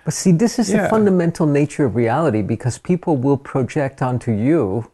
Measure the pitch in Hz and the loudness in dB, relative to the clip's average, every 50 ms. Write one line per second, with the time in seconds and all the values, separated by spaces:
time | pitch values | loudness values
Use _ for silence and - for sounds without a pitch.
0 | _ 156 - - - 196 170 160 233 220 - - 220 185 208 214 185 156 220 220 | _ -6 -6 0 2 2 4 4 2 0 0 -2 0 0 0 0 2 2 2 2
1 | 208 196 185 175 170 165 - - 165 151 143 143 151 143 - - 147 117 95 120 | 4 4 2 2 2 0 0 0 0 2 2 2 0 0 0 -2 -2 0 0 0
2 | 117 113 120 151 170 143 107 110 95 - 117 - - 123 - - - - 180 175 | 0 0 0 2 0 0 0 0 -2 -2 -4 -4 -4 -6 -6 -4 -4 -2 -2 -2
3 | - 180 151 127 127 139 143 139 - - - 139 123 - - 156 139 135 - - | 0 -2 -2 0 2 0 0 0 -2 -4 -4 -4 -4 -2 -2 -4 -4 -4 -4 -4
4 | 139 127 127 120 - 117 110 101 113 139 170 165 113 92 95 117 117 - | -4 -2 -2 -4 -2 -2 -2 0 0 2 2 2 0 0 -2 -4 -6 -8